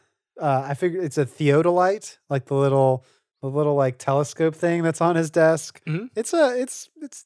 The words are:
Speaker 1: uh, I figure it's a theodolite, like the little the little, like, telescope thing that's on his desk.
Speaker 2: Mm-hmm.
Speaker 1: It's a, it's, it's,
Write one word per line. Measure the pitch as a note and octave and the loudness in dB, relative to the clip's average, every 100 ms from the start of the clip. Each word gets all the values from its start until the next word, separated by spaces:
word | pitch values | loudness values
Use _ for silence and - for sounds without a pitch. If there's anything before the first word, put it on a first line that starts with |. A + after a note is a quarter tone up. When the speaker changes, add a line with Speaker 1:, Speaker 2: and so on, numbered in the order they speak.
| _ _ _ - | _ _ _ -6
Speaker 1:
uh, | D#3 C3 C3+ | -2 0 -2
I | |
figure | C#3 F3+ F3 | -2 -2 -2
it's | E3 D#3 | -4 -2
a | B2+ | -4
theodolite, | - D3+ C#3+ E3+ F3 F#3 G#3 - - _ | 0 2 4 4 4 2 0 -8 -20 _
like | C#3 - | -6 -2
the | C#3 | 0
little | C#3 C3+ C3+ C3 - _ _ _ | 2 4 2 2 -4 _ _ _
the | C3+ | -8
little, | C#3 D3 C#3+ | -2 0 2
like, | C3+ C3 | 0 -2
telescope | - C#3 D3 - D#3+ D#3 | -2 0 -2 -2 -2 0
thing | E3+ E3+ | -2 0
that's | E3 D#3+ | -2 0
on | E3+ E3 | 0 0
his | D#3+ | 0
desk. | E3 D#3+ D#3+ - - - | 2 4 2 -4 -14 -8
Speaker 2:
Mm-hmm. | D#3+ B3 - | -8 -6 -8
Speaker 1:
It's | A#3 | -2
a, | E4+ C#4+ B3 | 2 2 0
it's, | C4 - - D#4+ | -6 -10 -18 _
it's, | D4+ - | -18 -16